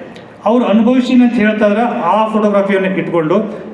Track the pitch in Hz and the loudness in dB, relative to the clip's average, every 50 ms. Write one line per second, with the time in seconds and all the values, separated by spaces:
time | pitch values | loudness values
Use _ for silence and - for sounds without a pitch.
0 | - - - - - - - - - 208 233 254 220 185 202 233 208 247 262 254 | -16 -18 -18 -20 -20 -20 -12 -6 -2 0 0 2 2 2 2 2 2 2 2 2
1 | 254 - 254 247 247 233 240 214 208 214 214 208 214 208 202 220 240 - - - | 2 2 4 4 4 4 2 0 0 0 0 2 0 0 0 0 -2 -2 -4 -4
2 | 160 180 196 220 220 214 220 208 214 208 202 196 196 202 190 190 190 180 180 160 | -2 0 0 0 0 0 0 0 0 2 2 0 0 0 0 0 0 -2 -2 -4
3 | - 160 165 170 156 156 175 - - - - - - - | -4 -2 -2 -2 0 0 0 -2 -2 -4 -8 -12 -14 -8